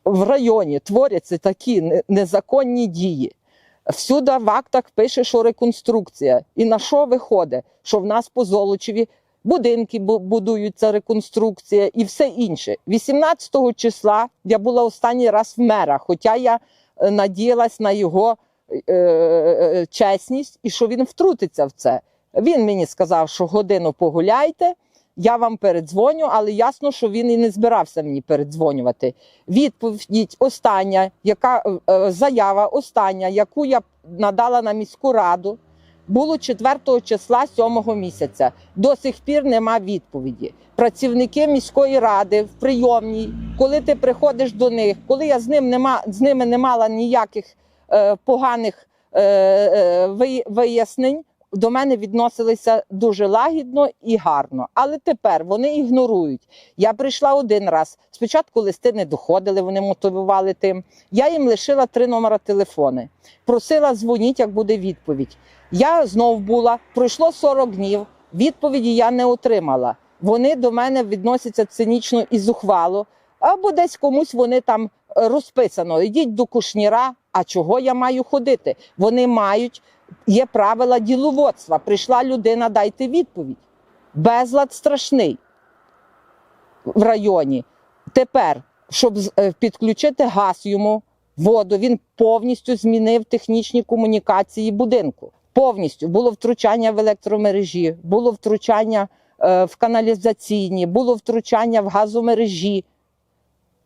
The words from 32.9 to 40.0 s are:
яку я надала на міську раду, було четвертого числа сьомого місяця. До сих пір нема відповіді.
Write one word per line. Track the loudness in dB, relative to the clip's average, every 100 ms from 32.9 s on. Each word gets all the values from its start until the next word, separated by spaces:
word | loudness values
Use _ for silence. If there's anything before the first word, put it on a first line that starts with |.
| 0 0 -2 -2
яку | -2 -2 -2 -2
я | -2 -4 _ -18 -4
надала | -2 0 0 0
на | -2
міську | -4 -8 -4 0
раду, | 2 2 0 -4 -10 _ _ _ _ -4
було | -2 0 -2
четвертого | -4 -2 -2 -2 0 -2
числа | 0 -6 0 0 0
сьомого | 0 0 0 -4 -4
місяця. | -8 -8 -8 -2 -2 -2 _ 0
До | 0 0
сих | -2 -6
пір | -2 -2 0
нема | 0 0 -2
відповіді. | -2 -8